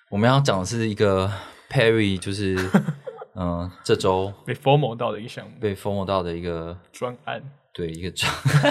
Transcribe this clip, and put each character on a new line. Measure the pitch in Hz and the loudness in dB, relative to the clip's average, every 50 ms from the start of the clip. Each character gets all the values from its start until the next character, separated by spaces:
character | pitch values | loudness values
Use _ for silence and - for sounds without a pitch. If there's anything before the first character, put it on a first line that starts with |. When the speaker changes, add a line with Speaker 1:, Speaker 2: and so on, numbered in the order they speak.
| _ _ | _ _
Speaker 1:
我 | 101 | -2
们 | 101 113 123 | 2 4 4
要 | 135 139 | 4 4
讲 | 139 135 101 95 | 4 4 2 0
的 | 92 | -2
是 | 101 117 117 113 | -2 -2 -2 -2
一 | 110 104 | -2 2
个 | 107 110 101 95 95 95 104 101 - - - - - - - | 2 4 4 4 4 2 0 -2 -6 -10 -14 -18 -20 -16 -2
Perry， | - 135 113 117 113 113 107 98 95 | 2 4 6 6 6 6 4 2 2
就 | 90 - 101 | 0 -2 -6
是， | 95 101 101 95 92 92 92 95 - 175 139 - 143 | -4 -2 -2 0 0 0 0 2 2 2 2 2 -4
Speaker 2:
<laughs> | - - - - - - - _ | -8 -12 -14 -14 -14 -18 -14 _
Speaker 1:
呃， | 92 90 87 85 85 87 90 - - - | -4 -4 -2 -2 -4 -6 -8 -10 -8 0
这 | - 113 | 0 0
周 | - - 98 92 92 95 101 101 - - | 2 4 2 2 2 0 -4 -6 -10 -10
Speaker 2:
被 | 123 120 | -10 -10
formal | - - 135 143 151 139 113 117 | -2 2 4 4 4 4 0 -2
到 | 117 120 113 | -4 -4 -4
的 | 101 101 | -4 -6
一 | 107 | -10
个 | |
项 | 117 - 127 104 | -12 -14 -14 -14
目。 | 101 - 135 | -16 -10 -4
Speaker 1:
被 | 113 104 98 | -4 -4 -4
formal | - - 104 101 101 95 | -2 -4 -4 -2 -2 0
到 | 92 98 95 87 | 0 0 0 0
的 | 87 85 | -2 -4
一 | 85 | -4
个 | 87 87 85 82 82 82 85 90 - _ - | -4 -4 -6 -6 -6 -8 -10 -14 -16 _ -10
Speaker 2:
专 | - 123 123 120 - _ | -8 -8 -8 -8 -10 _
案。 | 120 123 113 - 139 - _ _ _ - | -10 -10 -10 -12 -16 -20 _ _ _ -8
Speaker 1:
对， | - 87 80 | -6 -6 -6
一 | 80 82 | -6 -8
个 | 90 90 | -8 -8
专-， | - - - - - - - 135 - - - 285 | -6 -4 -4 -4 -4 -2 0 0 0 2 2 0